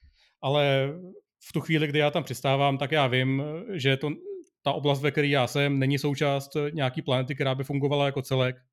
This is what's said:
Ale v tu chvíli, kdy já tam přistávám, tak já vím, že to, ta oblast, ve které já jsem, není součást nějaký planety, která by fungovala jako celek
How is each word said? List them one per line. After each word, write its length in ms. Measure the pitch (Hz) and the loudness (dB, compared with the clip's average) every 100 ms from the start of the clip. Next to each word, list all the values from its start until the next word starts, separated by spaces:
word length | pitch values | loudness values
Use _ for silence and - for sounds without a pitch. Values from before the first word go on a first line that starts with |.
| - _ _ _ | -20 _ _ _
Ale 500 | 135 147 143 135 135 170 180 - _ _ - | 0 2 4 2 0 -6 -14 -20 _ _ -8
v 40 | |
tu 80 | - | -6
chvíli, 260 | 147 156 151 | 0 0 2
kdy 120 | 147 | 2
já 120 | 147 | 2
tam 140 | 160 | 0
přistávám, 540 | 135 123 139 135 139 135 | -4 -4 0 2 2 0
tak 140 | 135 | 0
já 140 | 151 131 | 2 2
vím, 360 | 127 131 135 151 160 - | 2 2 0 -4 -8 -8
že 240 | 180 135 135 | -2 2 2
to, 140 | 147 330 381 392 - _ | 0 -6 -10 -14 -16 _
ta 100 | 143 | -4
oblast, 300 | 147 143 139 | 0 0 2
ve 80 | 143 | 0
které 160 | 151 143 | 2 2
já 200 | 139 120 | 2 2
jsem, 320 | 143 143 139 | 2 2 2
není 200 | 135 143 | 2 2
součást 580 | 147 135 143 139 139 151 147 | 0 0 0 0 -4 -4 -4
nějaký 300 | 160 131 143 | -2 -2 -2
planety, 320 | - 131 131 | 0 0 0
která 200 | 139 135 | -2 -2
by 100 | 131 | -2
fungovala 420 | 135 143 139 143 143 | -2 -2 0 2 0
jako 160 | 139 | -2
celek 340 | - 131 127 127 _ | -2 0 0 -2 _